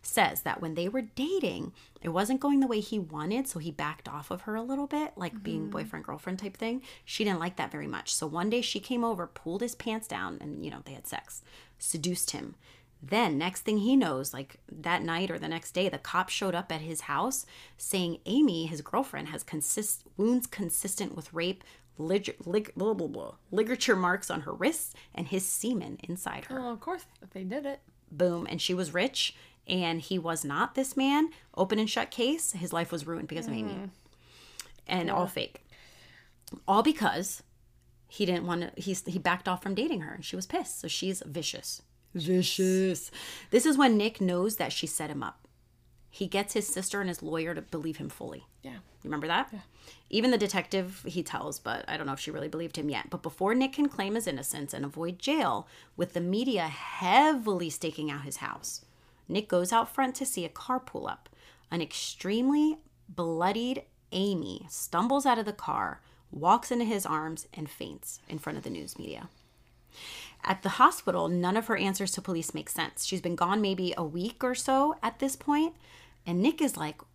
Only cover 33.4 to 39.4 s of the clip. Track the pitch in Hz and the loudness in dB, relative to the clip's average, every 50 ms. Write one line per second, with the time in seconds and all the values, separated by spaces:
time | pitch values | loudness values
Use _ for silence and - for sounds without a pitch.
33.4 | - 226 226 220 - 208 196 190 202 190 - - _ - - _ - - - - | -4 -4 -4 -4 -4 -4 -6 -6 -8 -10 -12 -16 _ -20 -20 _ -20 -20 -20 -20
34.4 | - - - - - - - - - - 175 185 170 165 - 165 180 185 - - | -20 -18 -16 -16 -16 -16 -18 -16 -4 -2 0 0 0 2 2 2 0 0 -2 -4
35.4 | - - - - - - - - - - - - - - - - - - _ _ | -4 -4 -8 -20 -20 -20 -20 -20 -20 -20 -20 -20 -20 -20 -20 -20 -20 -20 _ _
36.4 | - - - - - - 196 214 240 311 302 - 214 139 92 151 196 - - - | -16 -16 -16 -8 0 4 6 6 6 6 4 4 2 2 2 0 -4 -4 -8 -10
37.4 | - _ _ _ - - _ - _ - _ _ _ _ - - 202 175 180 170 | -14 _ _ _ -20 -20 _ -20 _ -20 _ _ _ _ -2 0 2 2 2 0
38.4 | 170 175 170 175 170 - - - 185 196 185 - - - 170 190 - 175 180 180 | 0 0 -2 -2 -2 -4 -8 -6 -4 -4 -4 -4 -4 -4 -6 0 2 2 0 2